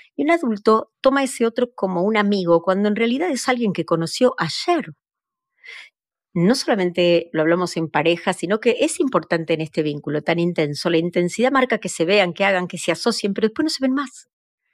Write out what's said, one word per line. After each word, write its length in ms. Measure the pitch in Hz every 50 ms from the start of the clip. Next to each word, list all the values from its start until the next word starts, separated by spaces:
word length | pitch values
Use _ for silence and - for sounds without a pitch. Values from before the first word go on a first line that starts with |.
| - _ _
Y 80 | - 285
un 80 | 302
adulto 600 | 339 339 339 240 214 202 - 220 220 220 - - _ _
toma 220 | - 269 269 277 269
ese 220 | 262 - - 233
otro 280 | 233 233 - 247 240 -
como 280 | - 196 190 185 170 180
un 120 | 214 220
amigo, 460 | 214 208 202 208 196 180 170 170 165
cuando 260 | 170 190 185 196 208 208
en 80 | 208
realidad 340 | 208 233 233 240 269 339 359
es 200 | 277 240 - -
alguien 240 | 254 240 240 202 170
que 100 | - 160
conoció 520 | - 170 165 165 160 - - 254 247 - -
ayer. 560 | 165 160 - - - - 349 311 - 160 147 - _ _ _ _ _ _ _ _ _ _ _ _ - - - - - - _ _ _ _ _ _ _ _ -
No 220 | 175 170 196 254
solamente 760 | - - 330 262 196 180 180 175 185 175 175 170 - - - -
lo 80 | 156
hablamos 340 | 156 160 170 180 180 170 -
en 140 | 175 165 151
pareja, 420 | - 151 151 165 170 170 - 202
sino 300 | 175 - - 170 208 214
que 160 | - 247 - -
es 200 | 247 320 - -
importante 520 | 339 262 - 175 160 - 175 165 165 151 165
en 60 | 156
este 200 | 160 156 - 175
vínculo 400 | 156 151 147 147 - - 147 151
tan 180 | 147 - 165 170
intenso. 500 | 170 180 170 - 156 147 147 - - 170
La 80 | 170 165
intensidad 540 | 165 175 - 190 175 175 - - 233 262
marca 280 | 277 262 247 254 233 -
que 100 | - 190
se 160 | - - 165
vean, 260 | 170 202 208 190 175
que 140 | 156 - 196
hagan, 220 | 196 196 185 180 175
que 100 | - 165
se 160 | - - 165
asocien, 400 | - - 240 220 - - 196 196
pero 140 | - 208 214
después 160 | 220 - 302
no 60 | 311
se 120 | - -
ven 120 | 262 262 262
más. 360 | 285 277 262 - - - _ _ _ _ _ _ _ _ _